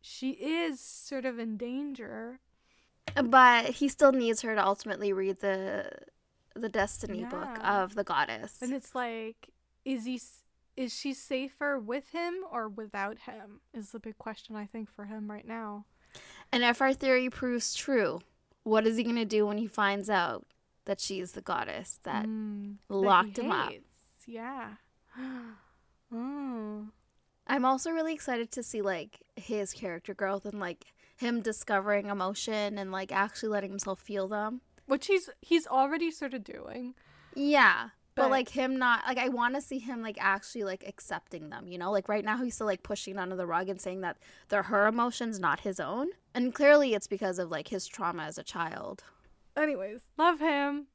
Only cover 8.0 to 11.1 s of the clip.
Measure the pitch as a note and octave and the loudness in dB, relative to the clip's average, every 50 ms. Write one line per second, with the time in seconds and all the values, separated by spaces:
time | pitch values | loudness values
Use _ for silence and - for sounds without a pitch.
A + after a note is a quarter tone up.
8 | G3+ - F3 C#3 D3 - A2+ A2 - G#3 - - B3+ B3 C4+ C#4 C4 - - B3+ | -2 0 2 2 2 2 0 -8 -8 -12 -10 -8 -4 -4 -4 -4 -6 -6 -4 -4
9 | B3 A#3+ A3+ A3+ A3 A3 A3+ _ - - _ _ _ _ _ _ _ C4+ C4+ B3 | -4 -4 -4 -6 -8 -10 -12 _ -20 -20 _ _ _ _ _ _ _ -4 -2 -2
10 | A3 B3 B3+ A#3+ - - - - _ _ _ _ _ _ _ - C4 A#3+ - - | -2 -4 -6 -6 -8 -10 -14 -16 _ _ _ _ _ _ _ -6 -6 -6 -6 -6
11 | - C#4+ | -6 -6